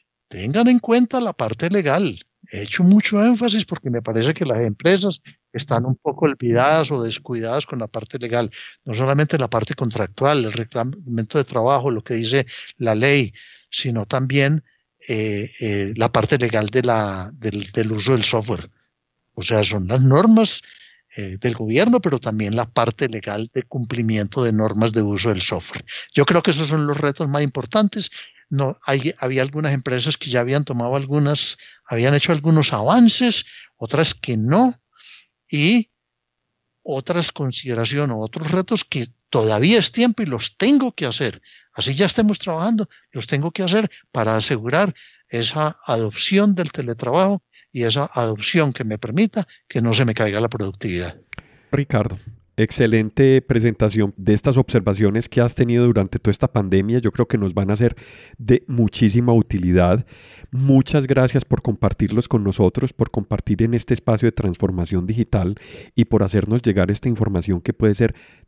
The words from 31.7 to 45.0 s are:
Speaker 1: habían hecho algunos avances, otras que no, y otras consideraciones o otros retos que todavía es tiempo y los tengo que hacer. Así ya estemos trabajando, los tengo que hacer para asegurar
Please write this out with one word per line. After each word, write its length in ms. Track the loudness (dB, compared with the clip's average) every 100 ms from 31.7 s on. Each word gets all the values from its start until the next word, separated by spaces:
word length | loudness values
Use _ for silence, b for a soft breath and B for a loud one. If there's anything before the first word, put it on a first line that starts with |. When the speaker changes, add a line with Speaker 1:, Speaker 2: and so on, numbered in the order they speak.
| B -6
Speaker 1:
habían 280 | -2 2
hecho 180 | 2 2
algunos 400 | 0 2 4 2
avances, 720 | 0 2 6 6 6 0 -2 -6 B B -12
otras 380 | -4 0 0
que 220 | -2 -4 -2
no, 420 | 2 2 2 0 _ B B B B _ _
y 400 | 0 2 2 0 _ _ _ _ _ _ _ _ _
otras 500 | -8 -6 -2 -2 -2
consideraciones 840 | -4 -6 -6 -6 -4 -2 -2 -2
o 60 | -4
otros 300 | -6 -8 -4
retos 340 | -2 0 -2
que 220 | -4 -6 -8 _ _
todavía 480 | 0 2 2 4 4
es 140 | 2
tiempo 300 | 0 0 0
y 40 | -4
los 300 | -4 -8 -2
tengo 360 | 2 4 2
que 140 | -4 -6
hacer. 340 | -2 -4 -6 b b b
Así 200 | -8 -4
ya 100 | 0
estemos 340 | 0 2 0 0
trabajando, 500 | -4 -4 -2 -2 -2 b b
los 140 | -12 -4
tengo 240 | -4 -4
que 120 | -4
hacer 280 | -2 0 -2 B B
para 260 | -4 0 0
asegurar 580 | 0 -4 -2 0 0 -2